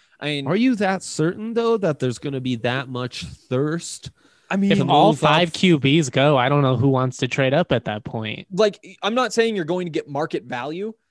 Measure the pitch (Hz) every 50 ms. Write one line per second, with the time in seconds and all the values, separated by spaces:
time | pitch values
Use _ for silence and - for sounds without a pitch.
0 | _ _ _ - - 147 151 143 139 139 175 214 240 262 247 196 208 185 190 185
1 | - - - - 156 165 - - 214 226 233 233 233 226 233 220 190 165 147 -
2 | 135 127 117 - - 147 139 131 127 127 123 113 104 120 123 135 135 135 127 123
3 | 123 123 - - - - - - _ - 127 127 143 151 160 170 - - - -
4 | - - - _ _ _ _ _ _ - - 196 196 196 - 202 - - 165 147
5 | 175 208 156 135 - 151 147 165 180 165 - - - 185 165 143 120 135 139 170
6 | 156 123 - 131 135 147 151 131 123 135 143 143 139 131 127 113 127 139 131 127
7 | 131 131 131 - 135 123 - - 135 131 131 160 180 - 139 113 - 110 107 107
8 | - - - 117 110 107 110 - - - 190 175 214 208 - - - - 190 -
9 | - 202 226 254 254 220 - 233 226 226 220 196 160 151 180 180 180 175 147 156
10 | - 143 143 135 165 156 - 156 104 127 127 123 123 147 160 180 202 220 214 _
11 | _ _